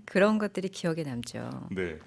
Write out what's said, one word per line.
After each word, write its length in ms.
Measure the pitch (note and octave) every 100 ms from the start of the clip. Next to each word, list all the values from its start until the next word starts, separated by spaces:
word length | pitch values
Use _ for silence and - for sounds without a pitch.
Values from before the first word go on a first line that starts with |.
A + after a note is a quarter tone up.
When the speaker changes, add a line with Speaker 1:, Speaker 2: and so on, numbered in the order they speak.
| -
Speaker 1:
그런 320 | - G3+ G#3+
것들이 300 | G#3 G3 F#3
기억에 340 | - E3+ D#3+
남죠. 460 | D3 A#2+ A#2 A#2 A#2+ C3 -
Speaker 2:
네. 280 | F#2+ F2+ D#2